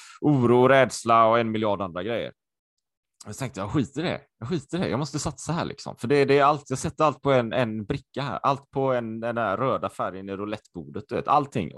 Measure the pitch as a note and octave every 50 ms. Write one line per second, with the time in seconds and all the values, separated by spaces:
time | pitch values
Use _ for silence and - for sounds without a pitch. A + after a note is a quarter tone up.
0 | - - - - - C#3+ D3+ C3+ A#2+ A#2 A#2+ B2 B2 B2+ C3+ C3+ C3 G#2+ - -
1 | - A2+ A#2 A2+ A2+ A2 A2+ A#2+ A#2 A2+ A2 A2 A2 G#2+ G2+ F#2+ G2 F#2 D#2+ F2+
2 | F2 G#2+ A#2 G#2 D#2+ B1 - _ _ _ _ _ _ _ _ _ _ _ _ _
3 | _ _ _ _ - A2 G#2 - C3 A#2+ - F#2 G2 G#2 - D#3 A#2+ - - D3+
4 | D#3+ F3+ G2 - - _ _ - - A#2 F#3 D#3 - - - E3+ F#3+ F2 F2 B2
5 | D#3 D3 - D3+ - E3 C#3+ - - - D3+ F3 A2+ D2 - - - - - -
6 | - A#2 C3+ C#3+ C#3 B2 B2 C#3+ C#3 C#3+ D3+ C#3+ - - C3 C3 - E3 - -
7 | D#3 D3+ C#3+ - - C#3 C#3 B2+ A#2+ A2+ F#2 G2 B2+ A2 A2 A2 G#2 G2 C#3 C#3+
8 | - _ - - C#3 C#3 G2 - - B2+ C#3 C3 - _ - C#3 C3+ C3+ B2+ B2
9 | A#2 A2 A2 A2+ A2+ A#2 A#2 A#2 A#2 G#2 F#2+ G2+ B2+ C3+ A2 F2+ D#2 G2 - -
10 | B2 G2+ F2+ F#2 G2 G2 G2 F#2 G2+ G#2 G#2+ G#2+ _ _ - F#2 D2+ C#2 D2 F#2+
11 | - - - F#2 - - - D3 C#3+ C#3 - B2+ F2+ - -